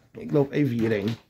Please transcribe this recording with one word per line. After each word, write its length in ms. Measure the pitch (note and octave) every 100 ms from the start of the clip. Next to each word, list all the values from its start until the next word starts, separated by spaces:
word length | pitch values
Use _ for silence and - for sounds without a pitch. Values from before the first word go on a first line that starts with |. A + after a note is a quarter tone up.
| _
Ik 200 | - A#2
loop 200 | D3 C#3
even 260 | - C#3+ A#2
hierheen. 300 | A2 G#2+ G2+ A#2 -